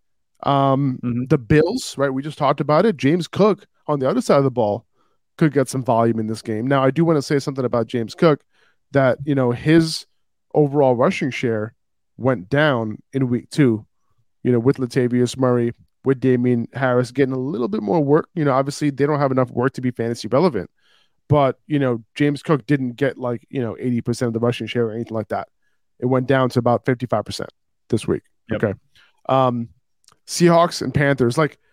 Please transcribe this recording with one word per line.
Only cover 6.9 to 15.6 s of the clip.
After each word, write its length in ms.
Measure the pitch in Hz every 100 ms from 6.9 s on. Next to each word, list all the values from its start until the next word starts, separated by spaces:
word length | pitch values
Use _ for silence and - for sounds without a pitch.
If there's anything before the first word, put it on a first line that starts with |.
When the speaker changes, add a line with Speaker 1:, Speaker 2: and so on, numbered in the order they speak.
Speaker 1:
do 140 | 135
wanna 180 | 165 156
say 160 | - 143
something 260 | 147 135
about 220 | 123 120 113
James 280 | 123 110
Cook, 300 | - 170 143 _ _ _ _ _
that, 260 | 143 135 113
you 100 | 143
know, 160 | 139 123
his 540 | 120 151 165 160 - - _ _ _ _
overall 400 | - 147 143 135
rushing 360 | 117 147 - 143
share 440 | - 123 110 107 - _ _ _ -
went 340 | 120 117 90
down 520 | 143 156 123 110 107 _
in 160 | 135 127
week 220 | 120 -
two, 360 | - 131 110 - _ _ _ _ _
you 100 | 127
know, 60 | 120
with 180 | 120 135
Latavius 600 | 127 135 123 123 123 131
Murray, 360 | 127 123